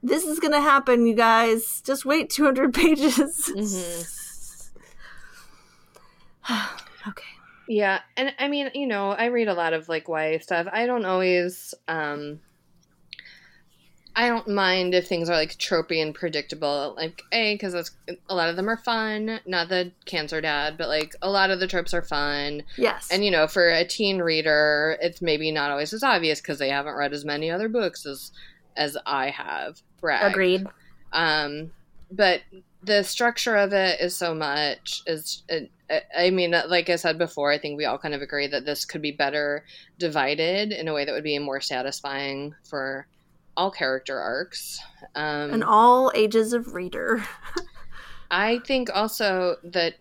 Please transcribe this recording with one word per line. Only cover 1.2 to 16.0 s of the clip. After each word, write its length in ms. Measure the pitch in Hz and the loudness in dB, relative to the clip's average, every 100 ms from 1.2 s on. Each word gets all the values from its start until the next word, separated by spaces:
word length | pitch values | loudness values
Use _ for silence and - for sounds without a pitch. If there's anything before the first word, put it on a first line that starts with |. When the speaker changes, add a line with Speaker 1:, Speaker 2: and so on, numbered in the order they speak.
| 226 226 226 226 220 - | 6 6 6 2 0 -8
Speaker 1:
Just 220 | - 269 | -2 -2
wait 260 | 262 311 - | 2 2 2
two 140 | - | 4
hundred 300 | 294 262 277 | 4 6 2
pages." 760 | 240 339 311 285 247 277 - - | 4 4 6 4 4 2 0 -4
Speaker 2:
Mm-hmm. 480 | 190 208 190 175 170 170 - - - - - - - - - - - - - - - _ _ - - - _ - - - | -2 -2 -2 -4 -8 -8 -10 -12 -14 -14 -14 -16 -16 -18 -20 -18 -18 -18 -20 -20 -20 _ _ -20 -20 -20 _ -20 -16 -2
Speaker 1:
<sighs> 600 | 233 - - - - - | -2 -2 -8 -18 -14 -12
Okay. 160 | - - - - - - | -12 -16 -20 -20 -20 -2
Speaker 2:
Yeah, 320 | 214 202 196 - - | 2 4 2 -2 -4
and, 180 | 269 - | -4 -2
I 100 | 277 | -2
mean, 220 | 285 269 | 0 -2
you 120 | 269 277 | -4 -2
know, 240 | 208 196 | 0 -2
I 160 | 202 233 | 0 0
read 220 | 247 220 | 2 0
a 60 | |
lot 180 | 175 165 | 2 0
of, 160 | 160 160 | 0 -2
like, 200 | 165 156 | -4 -2
Y 160 | 160 | -2
A 160 | 156 160 | 0 -2
stuff. 260 | - 175 175 | 0 -2 0
I 140 | 202 240 | -2 0
don't 180 | 247 | 0
always, 680 | 190 185 185 180 175 180 - - - | 0 2 4 2 2 -6 -16 -16 -6
um, 540 | 160 151 147 147 151 _ _ _ _ _ _ _ - - - - _ _ _ _ _ _ 214 | -4 -4 -4 -8 -12 _ _ _ _ _ _ _ -20 -20 -20 -20 _ _ _ _ _ _ 0
I 120 | 240 | 0
don't 200 | 233 220 | 0 -2
mind 460 | 202 190 185 180 | 2 4 2 4
if 120 | 180 175 | 2 2
things 220 | 175 165 | -2 0
are, 40 | 170 | 0
like, 180 | 151 - | 0 -4
tropey 440 | - 175 160 160 | 0 0 0 -2